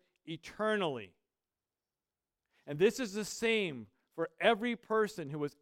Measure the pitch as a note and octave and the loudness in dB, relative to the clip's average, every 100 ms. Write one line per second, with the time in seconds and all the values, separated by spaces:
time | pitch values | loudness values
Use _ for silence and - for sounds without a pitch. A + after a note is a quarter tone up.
0 | _ _ D#3 D#3+ - - G#3+ G#3+ E3 B2 | _ _ -12 -12 -10 -2 0 2 0 -2
1 | F#2 _ _ _ _ _ _ _ _ _ | -8 _ _ _ _ _ _ _ _ _
2 | _ _ _ _ _ _ C#3+ D3 G#3+ - | _ _ _ _ _ _ -8 4 4 4
3 | A3 G#3 G3+ - A3+ A3 F3+ B2+ G#2+ _ | -4 -4 -6 -2 0 2 0 -6 -12 _
4 | _ - D#3+ - G#3 G#3 A#3+ A#3 - A3 | _ -6 -6 2 4 4 0 -4 0 2
5 | G#3 - C#3 D3+ D3 - | 2 -2 -8 -4 -4 -2